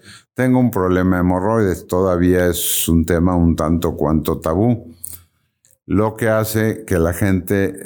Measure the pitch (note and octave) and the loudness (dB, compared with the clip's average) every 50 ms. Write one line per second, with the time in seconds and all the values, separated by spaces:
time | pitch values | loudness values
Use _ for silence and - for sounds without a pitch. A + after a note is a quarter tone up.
0 | - - - - - _ _ - B2+ B2+ B2+ B2+ B2+ B2 - G2 F2+ F#2 F2+ F2+ | -20 -20 -20 -20 -20 _ _ -2 0 2 2 2 2 0 0 0 0 0 2 2
1 | F#2 F#2 F#2 F2+ F2+ F2+ F2+ F2+ F2+ G#2 A2+ A2+ G#2+ F#2+ F2 F2 - - - F2+ | 2 2 2 2 2 0 0 0 0 0 0 0 0 0 -2 -4 -4 -4 -2 0
2 | F#2+ F#2+ F2+ F2 F2+ F2+ F#2 F2+ F2+ F2 E2+ - - - - - - - E2 E2+ | 0 2 2 2 2 2 4 4 2 2 0 -2 -2 -4 -4 -2 0 2 2 2
3 | E2 E2+ F2+ E2 E2+ F#2 F2+ F2 E2+ E2+ E2 D#2 D#2+ D#2 E2+ E2 E2 E2+ - - | 2 2 0 0 2 2 2 2 2 2 2 2 0 0 0 0 -2 -2 -2 -2
4 | D2+ D2 D#2 D#2+ D2 - D#2+ C#2 - D#2+ D#2+ F2+ G#2+ A#2+ A#2+ - - - - - | -2 0 0 0 0 -2 -4 -2 -2 -2 0 2 2 0 0 -2 -4 -12 -18 -18
5 | - - - - - _ _ _ _ _ _ _ _ _ _ _ _ - E2 F#2+ | -18 -18 -18 -20 -20 _ _ _ _ _ _ _ _ _ _ _ _ -2 0 0
6 | G#2+ A2 G#2+ - A#2+ A2 A2 A2 A2 A2 - A2 G#2+ A2 G2+ - - - F#2+ F2 | 0 0 -2 -2 -2 0 0 0 0 0 -2 0 0 0 -2 -4 -4 -2 0 2
7 | E2 E2 F#2 - A2 G2 G2 F#2 E2+ - G#2 G2 G2 F#2+ - - - | 2 0 0 0 0 0 0 0 0 0 0 0 0 -2 -4 -8 -8